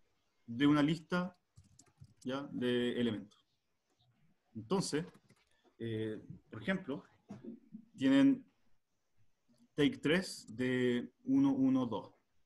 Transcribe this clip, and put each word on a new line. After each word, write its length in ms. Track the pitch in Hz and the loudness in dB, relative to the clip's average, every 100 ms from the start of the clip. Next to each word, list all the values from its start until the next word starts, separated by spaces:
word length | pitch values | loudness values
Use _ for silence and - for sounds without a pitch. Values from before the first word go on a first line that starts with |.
| _ _ _ _ - | _ _ _ _ -10
de 200 | 117 143 | 2 4
una 160 | 151 | 6
lista, 540 | 143 165 - 180 180 - _ _ - _ _ - - _ | 4 0 -2 -2 -2 -8 _ _ -20 _ _ -20 -20 _
¿ya? 260 | 123 135 - | -6 -6 -6
De 460 | - 123 123 123 120 | -4 0 0 0 0
elementos. 480 | 120 101 - _ _ _ _ _ _ _ _ _ _ _ _ | -2 -4 -10 _ _ _ _ _ _ _ _ _ _ _ _
Entonces, 520 | 113 107 185 - 143 180 - _ _ _ _ _ - | -12 -4 -2 0 -4 -6 -14 _ _ _ _ _ -10
eh, 440 | 117 110 110 104 - - _ | -6 -4 -4 -6 -12 -20 _
por 120 | 113 | -8
ejemplo, 420 | 117 190 - 143 - _ - - - - _ - - - | -4 -4 -6 -10 -12 _ -20 -18 -16 -18 _ -20 -16 0
tienen 480 | 135 135 139 123 - _ _ _ _ _ _ _ _ _ _ _ _ | 4 6 6 4 -4 _ _ _ _ _ _ _ _ _ _ _ _
take 240 | - 143 120 | 0 0 0
tres 480 | 143 180 185 - - 110 | 0 0 -2 -10 -12 -4
de 540 | 127 127 123 120 - _ | -2 2 2 0 -4 _
uno, 280 | 131 135 139 | 0 2 4
uno, 340 | 135 131 131 120 | 2 2 2 0
dos. 260 | 98 - _ _ _ | -4 -8 _ _ _